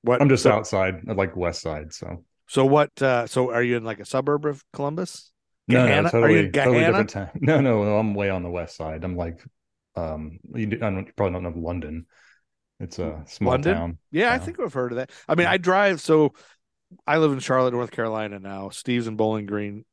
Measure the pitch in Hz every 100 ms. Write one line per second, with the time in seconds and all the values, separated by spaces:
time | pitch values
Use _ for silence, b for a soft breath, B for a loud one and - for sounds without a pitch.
0 | 117 123 143 131 135 107 110 101 95 90
1 | - 98 95 92 87 82 82 76 78 -
2 | 87 87 _ _ _ 135 135 147 147 -
3 | 135 123 117 - 127 117 120 120 113 101
4 | 104 135 135 147 147 143 _ - 143 156
5 | 180 - - _ _ _ - 127 123 139
6 | - 117 113 - - 113 131 123 - 185
7 | 214 - 92 - 151 156 139 113 104 104
8 | 110 101 101 92 87 87 80 - 80 78
9 | 92 90 85 82 - _ _ _ _ -
10 | 82 78 78 82 - - 107 117 113 95
11 | 90 - 98 90 90 82 80 90 76 80
12 | 85 b b b b _ _ _ 92 -
13 | 85 78 76 - 107 127 147 127 85 85
14 | _ 151 233 254 - 349 240 135 123 120
15 | 131 B B 165 175 185 175 185 202 170
16 | - 156 151 - b b _ _ _ 180
17 | - 151 156 135 - 131 127 120 120 -
18 | 113 110 107 101 95 98 98 - - 123
19 | 113 107 110 110 104 104 104 104 -